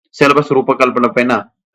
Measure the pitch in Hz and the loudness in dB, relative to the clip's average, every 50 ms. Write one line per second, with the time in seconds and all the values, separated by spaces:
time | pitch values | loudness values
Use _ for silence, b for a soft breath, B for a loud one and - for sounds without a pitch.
0 | _ _ _ - 147 139 143 147 147 - 143 131 127 131 131 127 131 123 113 123 | _ _ _ 0 2 2 2 2 2 0 0 -2 0 0 0 0 0 0 0 0
1 | 123 117 107 127 123 123 120 104 101 _ _ _ _ _ | -2 0 0 0 -2 0 -2 -4 -4 _ _ _ _ _